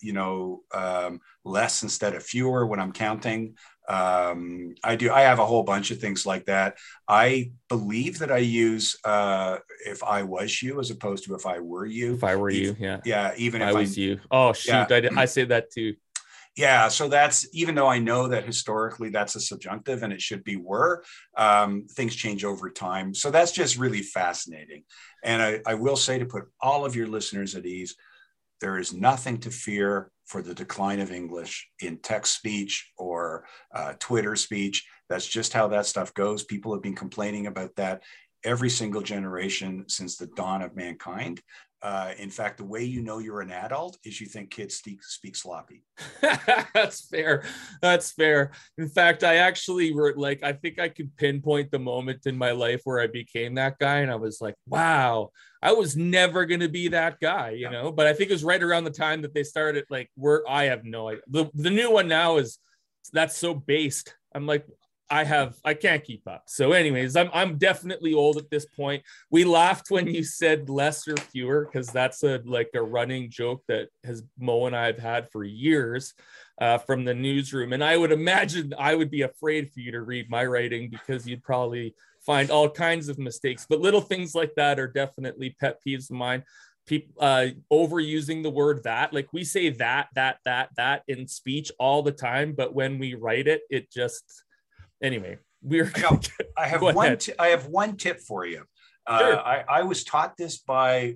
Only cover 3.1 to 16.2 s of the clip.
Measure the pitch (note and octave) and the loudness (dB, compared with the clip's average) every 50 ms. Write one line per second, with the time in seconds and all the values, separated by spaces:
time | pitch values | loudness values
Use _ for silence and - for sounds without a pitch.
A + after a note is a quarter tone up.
3.1 | A2 G#2+ - A#2+ A2 A2+ A2+ A2 - _ - - _ _ - - G2 F#2+ F#2 F#2 | -2 -2 -4 -4 -4 -4 -6 -8 -10 _ -20 -20 _ _ -6 -2 0 2 2 4
4.1 | F#2 F2+ F2+ F2 F2 F2 F2 F2 F2 F2+ F2 E2+ - - - A2+ A#2 A#2 A#2+ A2+ | 4 4 2 2 -2 -4 -6 -10 -10 -10 -12 -12 -12 -6 -2 -2 0 2 2 4
5.1 | B2 C3+ C3+ C3 B2 A#2 G#2+ A2 A#2 A2+ G2+ G2+ G2 G2+ G2+ - A#2 - A2+ G2+ | 6 8 8 8 8 6 6 4 4 4 4 2 0 0 0 -4 -6 -4 -6 -6
6.1 | G2 - - G2 F#2+ F#2 - - G2 G2 F#2+ G2+ - - - - - - _ - | -4 -4 -2 -2 -4 -4 -2 -2 0 0 0 0 -2 -8 -18 -20 -20 -8 _ 4
7.1 | G#2 G#2+ A#2 B2+ C3 C3 B2 B2 - - _ - B2 A2+ G#2 G2+ G#2+ A#2 C3+ F3 | 6 6 6 6 4 0 -4 -6 -12 -14 _ -4 -4 -4 -2 -2 -4 -4 -4 -4
8.1 | F3 D#3 D#3 C#3 C3 B2 A#2+ A#2 A#2 A#2 A2+ A2+ A2+ A2 G#2+ - - - - G#2+ | -4 -6 -2 0 0 2 2 2 4 4 4 4 4 2 -2 -4 -4 -4 -2 0
9.1 | G#2 G#2 G2+ G2+ F#2+ F#2+ F#2+ F#2 F#2 F2 - - - - - G#2+ G2+ - - G#2 | 2 2 2 2 2 0 0 -2 -4 -6 -8 -14 -20 -14 -12 -12 -10 -6 -2 -2
10.1 | G#2 G2+ G2 F#2 F2+ F2+ G2+ G#2 - - B2+ B2+ C#3 C#3+ C3 A#2+ G#2+ - - G#2 | -2 -2 -2 -4 -4 -6 -4 -4 -4 -4 -4 -4 -4 -4 -6 -6 -6 -6 -6 -6
11.1 | G2 F#2+ - F#2+ F#2+ F#2 - F#2+ F2+ F2 F2 E2+ F2 F2+ G2+ - A2 A#2 B2 A#2+ | -6 -6 -8 -10 -10 -8 -6 -6 -6 -6 -6 -8 -8 -8 -8 -8 -6 -4 -4 -4
12.1 | B2 B2 A2+ F#2+ F#2 G2 G2+ G2 G2 - G2 G2+ G#2 G#2+ G2 F#2+ F#2+ F#2+ - A#2 | -2 0 0 0 2 2 0 0 0 0 0 -2 -2 -4 -4 -6 -6 -6 -4 -2
13.1 | G#2+ G#2 G2+ F#2+ - A#2 A#2 A#2+ A#2 A2+ G#2+ G2+ G#2 G#2 G#2 G2 G2 G2+ G2 F#2+ | 0 0 0 0 -2 -2 -2 -2 0 0 0 2 2 2 2 0 -2 -2 -2 -2
14.1 | G2 G2 - - C3 C3 C3 A#2+ A2 - - A#2+ A2+ G#2+ G#2 - B2 A#2+ A#2+ A#2+ | -2 -4 -2 2 4 6 6 6 4 2 0 2 4 4 4 6 4 4 4 4
15.1 | - C3+ C3 B2 - C3+ B2+ A#2+ A#2+ A2+ A2+ - - A#2+ A2 G#2+ G#2 - _ _ | 4 4 2 2 2 0 2 2 2 2 0 -2 -6 -6 -4 -4 -6 -8 _ _
16.1 | - - | -12 -12